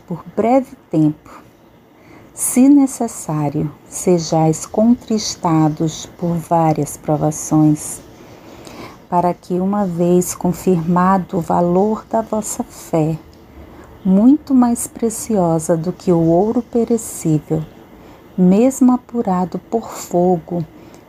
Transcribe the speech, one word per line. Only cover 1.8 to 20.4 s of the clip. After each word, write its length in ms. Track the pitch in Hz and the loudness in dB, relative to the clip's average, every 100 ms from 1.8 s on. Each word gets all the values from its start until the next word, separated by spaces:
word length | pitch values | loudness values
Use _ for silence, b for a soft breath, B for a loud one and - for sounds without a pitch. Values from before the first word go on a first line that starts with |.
| _ B B B B | _ B B B B
se 380 | - - 254 269 | -10 -2 4 6
necessário, 1000 | 285 269 - 233 - - 151 147 151 151 - - | 6 4 -2 -8 -8 -6 -4 -4 -4 -6 -8 -16
sejais 800 | - - 175 160 160 160 156 | -4 0 0 0 0 2 0
contristados 1400 | - - 226 247 - 220 - - 175 160 156 156 160 - - - | -4 0 2 2 0 -4 -4 -6 0 2 2 0 -4 -6 -14 -8
por 200 | 175 170 | -6 -4
várias 600 | - 170 160 147 143 - | -2 0 2 0 -4 -8
provações, 1040 | - 151 151 151 - 156 156 151 - - - B B B B B B B B B - | -4 -2 -2 -4 -2 2 4 2 -4 -16 -18 B B B B B B B B B -4
para 240 | 175 175 | -2 0
que, 260 | 170 - 180 | -2 -4 -4
uma 240 | 190 208 | -2 -2
vez 500 | 190 170 175 180 175 | -2 0 2 2 0
confirmado 1000 | - 180 165 190 175 160 175 185 196 170 190 | -4 -4 -2 0 0 0 2 2 0 -2 -6
o 40 | |
valor 600 | 165 175 175 180 214 220 - | -2 0 2 2 0 -2 -4
da 140 | 226 | -4
vossa 420 | 220 220 208 - | -4 -6 -6 -8
fé, 540 | - - - 165 156 160 - - B B B B B - | -10 -14 -4 -2 0 -4 -10 -20 B B B B B -6
muito 520 | 190 190 240 302 - | 2 4 6 4 2
mais 320 | 262 240 240 - | 2 2 0 -6
preciosa 880 | - 233 220 - 208 175 165 160 170 | -6 -6 -4 -2 0 2 0 0 -2
do 160 | 170 | -2
que 180 | 175 - | -4 0
o 80 | 170 | 2
ouro 440 | 165 170 214 240 | 4 4 2 -2
perecível, 1000 | 233 240 226 233 - - 165 151 - 160 156 B B B B B B - | -2 -2 0 -2 -4 -6 -2 -2 -2 -6 -6 B B B B B B 0
mesmo 520 | 180 196 254 262 247 | 4 4 2 2 2
apurado 680 | 247 - 240 226 180 180 185 | 2 -2 -6 -2 -2 -4 -6
por 320 | - 233 220 | -6 -6 -6
fogo, 760 | - - 175 180 175 | -14 -4 0 2 0